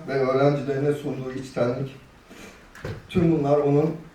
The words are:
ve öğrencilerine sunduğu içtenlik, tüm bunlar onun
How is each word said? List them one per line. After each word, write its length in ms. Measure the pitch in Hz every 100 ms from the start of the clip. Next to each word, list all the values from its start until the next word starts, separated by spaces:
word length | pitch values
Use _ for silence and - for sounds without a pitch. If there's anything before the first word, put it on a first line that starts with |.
| -
ve 60 |
öğrencilerine 800 | 135 127 131 143 143 131 135 147
sunduğu 380 | 143 147 131 131
içtenlik, 640 | - - - 123 135 139 - - - - - - - - - - - -
tüm 220 | 185 165
bunlar 260 | 156 139 147
onun 380 | 143 143 165 - -